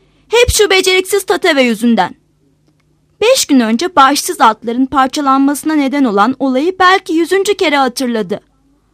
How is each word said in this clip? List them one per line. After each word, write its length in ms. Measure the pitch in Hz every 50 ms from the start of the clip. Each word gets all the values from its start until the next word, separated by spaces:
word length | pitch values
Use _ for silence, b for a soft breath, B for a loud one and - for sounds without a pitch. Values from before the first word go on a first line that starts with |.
| _ _ _ _ _ -
"Hep 220 | 415 480 480 480
şu 200 | - - 415 392
beceriksiz 560 | 392 381 381 370 370 370 381 - 415 392 -
Tateve 360 | - 392 339 - 359 311 277
yüzünden." 520 | 254 240 226 208 233 240 226 190 180 - - _ _ _ _ _ _ _ _ _ _ _ _ _ _ _ _ _ _ _ _ -
Beş 240 | 403 466 539 523 -
gün 160 | - 294 254
önce 360 | 233 214 226 233 339 359 359
başsız 440 | 294 269 262 285 - - - 339 -
atların 460 | 269 226 214 - - 226 233 247 262
parçalanmasına 880 | 262 302 269 262 269 - 302 285 269 262 269 277 277 285 269 - 311 311
neden 300 | 302 277 269 247 285 269
olan 320 | 240 190 202 202 240 262 -
olayı 400 | 277 262 254 254 302 359 370 381
belki 340 | 370 359 381 392 381 -
yüzüncü 420 | 320 320 339 - 359 392 392 415 403
kere 220 | - 370 311 285
hatırladı. 640 | 277 269 254 254 - 269 240 233 220 208 175 202 - _ _ _ _ _ _ _ _ _ _